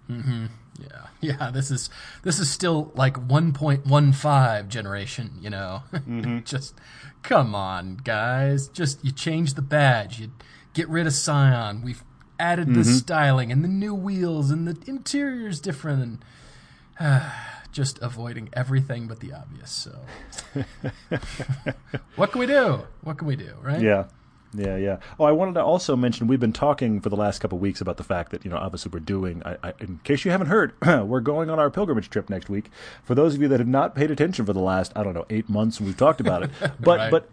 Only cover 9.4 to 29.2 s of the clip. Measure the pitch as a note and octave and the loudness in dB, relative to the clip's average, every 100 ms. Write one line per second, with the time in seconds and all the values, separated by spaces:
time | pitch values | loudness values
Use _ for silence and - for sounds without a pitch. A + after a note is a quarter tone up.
9.4 | D#3+ C#3 C3+ D3 C#3 A#2 G2+ A2+ A2 - | 0 -2 0 4 6 4 0 -10 -12 -14
10.4 | - - - D#3 D#3+ D#3+ D#3+ C#3 - C#3+ | -20 -20 -10 -6 -2 0 0 0 0 4
11.4 | C3+ B2 G#2+ G#2 B2 A#2+ - - - - | 4 4 -2 -6 -8 -10 -16 -20 -18 -4
12.4 | E3+ F3 D3+ A#2+ A2 B2+ B2 D#3+ C#3+ C3 | 0 0 4 4 6 4 4 2 4 4
13.4 | A#2+ C3 F3 F#3+ G#3 G3+ F#3+ F#3+ F3 D#3 | 2 0 2 0 -2 -2 -2 -2 0 0
14.4 | C#3 D#3 E3 E3 - C4+ - C#4+ C#4+ B3 | 0 0 -2 -6 -8 -10 -4 -2 -2 -4
15.4 | A3 D3+ G3 C#3+ D#3 C#3 A#2+ A2+ - - | -6 -6 -6 -6 -2 -2 -2 -8 -16 -20
16.4 | - - - - - - D#3 C3+ - - | -20 -20 -20 -20 -20 -2 4 4 2 -10
17.4 | - - - - C3+ - A#2 A2+ A#2 A#2 | -14 -16 -12 -4 -4 -4 -8 -8 -10 -10
18.4 | G#2+ - B2+ C3+ C3+ A#2+ A2+ A2 - - | -8 -4 0 2 2 -4 -8 -10 -12 -14
19.4 | - B1+ A#1 - - - C2 - - - | -14 -16 -10 -10 -10 -12 -16 -16 -16 -16
20.4 | - C#3+ - - - - - D#3+ - - | -8 -6 -6 -6 -10 -10 -6 -6 -6 -10
21.4 | B2+ C3+ - - - C3+ - - G3+ B3 | -6 -4 -4 -8 -8 -10 -8 -2 0 0
22.4 | B3 C#4+ A3+ A2 - - D#3+ C#3+ D#3 C3+ | 2 4 4 0 -4 -12 -10 -6 -4 -4
23.4 | F2+ - C3+ D#3 A3 G2 - - _ _ | -6 -10 -4 2 4 4 0 -10 _ _
24.4 | - G#2 G2 F#2+ G2 F#2+ - - D3+ D#3 | -12 -6 -4 -2 -2 -4 -6 2 4 4
25.4 | F#3+ E3+ - D#3+ - B2+ B2 A#2 A#2 C3 | 2 2 2 2 2 2 2 2 2 2
26.4 | A#2 - C#3+ C3+ A#2+ G#2 G2+ G2+ G#2 - | 2 2 2 2 2 0 0 0 0 0
27.4 | G#2 F2+ G2+ F#2 F#2 E2+ - F2+ E2 - | -4 -2 -2 -2 -6 -6 -4 -4 -4 -8
28.4 | F#2 E2+ F2 F2 F2+ E2+ D#2 G2 | -6 -6 -6 -8 -8 -8 -4 -2